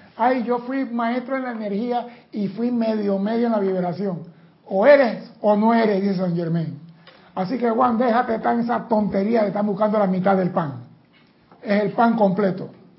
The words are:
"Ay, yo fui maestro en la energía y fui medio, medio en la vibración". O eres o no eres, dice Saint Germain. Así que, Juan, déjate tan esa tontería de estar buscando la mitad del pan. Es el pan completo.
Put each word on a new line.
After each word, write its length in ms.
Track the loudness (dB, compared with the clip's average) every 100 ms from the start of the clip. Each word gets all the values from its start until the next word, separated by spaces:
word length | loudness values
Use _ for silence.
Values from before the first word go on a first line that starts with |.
| -20 -2
"Ay, 280 | 0 0
yo 140 | -2 -4
fui 240 | -4 -6
maestro 520 | -4 -4 -2 -4 -4 -6
en 60 |
la 80 | -6
energía 540 | -8 -6 -4 -2 -4 -6 -14 -12
y 160 | -6 -6
fui 220 | -4 -2
medio, 480 | 0 0 0 0 0
medio 280 | 0 0 0
en 60 |
la 60 | 0
vibración". 640 | 0 0 -2 -4 -6 -6 -12 -20 -20 _ -4
O 200 | 4 6
eres 440 | 6 6 -2 -12 -4
o 160 | 0 4
no 160 | 4
eres, 300 | 4 2 2
dice 140 | 0 0
Saint 200 | -2 -2
Germain. 420 | -2 -2 -4 -8 -16 -20 -20 -20 -12
Así 220 | -6 -4 -2
que, 140 | 0
Juan, 260 | 2 2 2
déjate 420 | 2 0 0 -2
tan 200 | 0 0
esa 260 | 0 -4 0
tontería 540 | 0 0 0 0 2
de 60 | 0
estar 160 | 0
buscando 340 | -2 0 2 2
la 80 | 2
mitad 300 | 2 2 2
del 140 | 2
pan. 340 | -2 -4 -8 -16 -20 _ _ _ _ _ -14
Es 200 | -2 0
el 100 | 0
pan 240 | 2 2 4
completo. 520 | 2 2 0 -2 -10 -16 -20